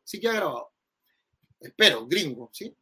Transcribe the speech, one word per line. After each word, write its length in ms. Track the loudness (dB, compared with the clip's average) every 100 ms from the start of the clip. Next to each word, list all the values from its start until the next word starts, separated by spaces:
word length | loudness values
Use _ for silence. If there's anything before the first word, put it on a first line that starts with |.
sí 160 | -10 -4
que 80 | 0
ha 60 |
grabado. 380 | 0 0 -4 -10 _ _ _ _ _ _ _ _ _
Espero, 480 | -14 4 6 6 0
gringo, 440 | -2 0 -6 -12
¿sí? 220 | -14 -14 -16